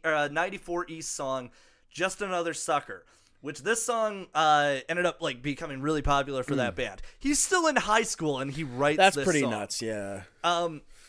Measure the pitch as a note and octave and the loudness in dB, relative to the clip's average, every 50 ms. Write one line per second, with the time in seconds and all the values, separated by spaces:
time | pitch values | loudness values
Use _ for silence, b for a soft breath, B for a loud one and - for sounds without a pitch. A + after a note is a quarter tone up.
0 | - D#3+ D#3 D3+ D3 D3 D3 D#3+ F3 F#3+ G3 G3 - - F3 F3 F3 - E3 D#3+ | -2 0 2 2 0 0 0 -2 -2 -2 -4 -8 -8 -4 -4 -4 -4 -6 -10 -10
1 | D3 - - - C#3+ C3+ C3 C3 B2+ B2 b b b b b b b _ - D#3 | -10 -8 -8 -6 -4 -4 -4 -6 -6 -10 b b b b b b b _ -6 -4
2 | F3+ F#3+ F#3 - G#3 F#3+ F#3 F3 E3+ E3 D3+ - - - D#3 C#3+ - - G2 F2+ | -4 -4 -2 -4 -6 -4 -2 -2 -2 -2 -4 -4 -2 0 0 0 -2 -4 -12 -14
3 | b b b b b b b _ - C#3+ D3+ - C3 E3+ A#3 A#3 - - A#3 A3+ | b b b b b b b _ -12 -12 -10 -6 -2 -2 0 0 0 0 0 0
4 | A3 G#3+ G3+ G3 F3+ - - D3+ D#3+ D#3 D3+ D3 D3 C#3+ C#3 C3 B2+ - E3 F3 | 0 -2 -2 -6 -10 -4 0 4 6 6 6 6 6 4 2 0 -2 -2 0 0
5 | F3 F3 - - E3 D3+ C3 A#2+ A#2+ D3 C#3 - E3 D#3 C#3 C3 C3+ D3+ D#3 D3+ | 0 0 0 -2 -4 -4 -4 -4 -4 -6 -4 -4 -6 -8 -8 -4 -2 0 0 2
6 | C3 D3 C#3+ C#3+ C#3 C#3+ C#3 C3 B2 - C#3+ C#3 B2 A#2+ - - B2 G#2+ F#2+ - | 2 4 4 4 2 0 -2 -4 -2 0 0 0 0 0 -2 -4 -4 -6 -6 -10
7 | b b b b - C4+ D4 - - - F#4+ F4+ E4 D#4+ C#4 A#3+ - G#3 G#3+ A3+ | b b b b 0 0 2 2 2 4 4 4 4 4 4 2 2 2 2 2
8 | A3+ - - - D#3+ D3+ C#3 C3 C3+ C#3 C3+ D#3 E3 C3+ A#2+ B2 C#3+ D3 D#3 D#3 | 2 0 -4 -2 -2 -2 -2 -2 -4 -6 -6 -6 -6 -6 -2 2 2 2 6 6
9 | F#3 G3 F#3 C#3+ C#3 F#3 E3 D3 C3 A#2+ A2 G#2+ G#2 G2 - - A#2 A2 A2 G#2 | 6 6 6 4 2 2 2 2 2 0 -2 -4 -6 -8 -8 -6 -4 -4 -4 -6
10 | G2+ G2 G2 F#2+ F2+ - _ _ - E3+ F3 E3+ F3 E3+ D#3 C#3+ - b b b | -6 -8 -10 -10 -12 -16 _ _ 0 0 2 2 0 -2 -4 -8 -16 b b b
11 | b | b